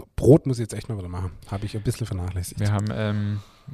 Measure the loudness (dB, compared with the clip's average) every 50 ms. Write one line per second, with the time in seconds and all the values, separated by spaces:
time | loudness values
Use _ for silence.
0 | -10 -8 _ 2 8 8 8 8 8 4 -2 -2 -2 -6 -6 -8 -6 -6 -6 -6
1 | -6 -6 -6 -6 -6 -6 -8 -10 -10 -8 -6 -6 -4 -4 -6 -4 -2 -2 -2 -2
2 | -4 -4 -4 -4 -4 -4 -4 -4 -6 -6 -4 -2 0 2 2 2 0 -2 -2 -2
3 | -2 0 0 0 0 -2 -2 -4 -6 -10 -20 -20 -18 -14